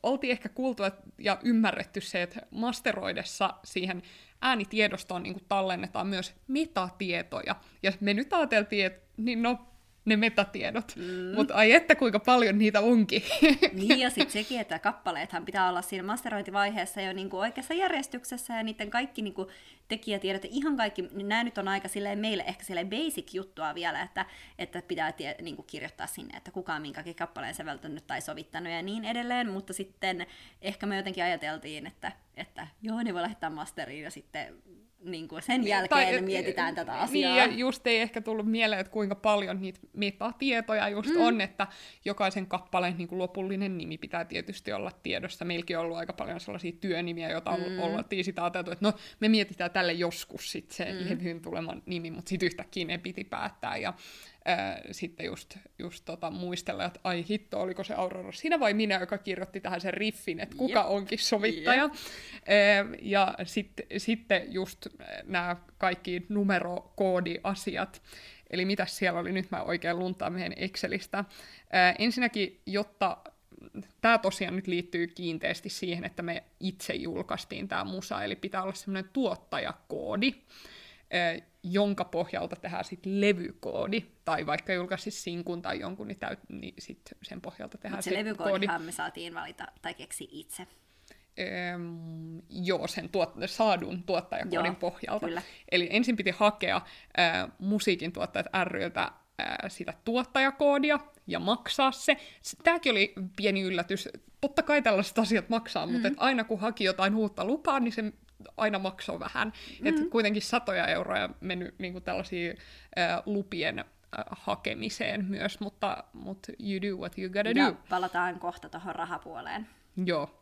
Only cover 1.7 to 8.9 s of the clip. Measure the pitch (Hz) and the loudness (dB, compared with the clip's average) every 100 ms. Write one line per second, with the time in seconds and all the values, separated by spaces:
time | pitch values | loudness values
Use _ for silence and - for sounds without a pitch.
1.7 | - 190 196 - 185 175 233 - - 233 | 2 -4 -6 -4 -2 -2 -6 -12 -4 -4
2.7 | 233 - - 190 175 - - 190 - - | 0 0 0 -2 -2 -6 0 0 -2 -6
3.7 | 190 185 180 - - - _ 254 240 190 | -4 -2 -4 -8 -20 -20 _ 0 0 0
4.7 | 214 208 190 - 180 175 185 - 196 190 | 2 2 2 -6 -6 -6 -10 0 2 2
5.7 | 180 185 - 196 190 180 - - 269 320 | 0 -2 -2 -2 -2 -4 -12 -4 -2 0
6.7 | 202 180 - 190 170 175 - - - - | 0 -2 -4 -2 -2 -4 -6 -4 -4 -6
7.7 | - 190 190 202 202 285 359 294 220 208 | -2 -2 2 2 2 2 2 6 4 4
8.7 | 208 185 | 2 2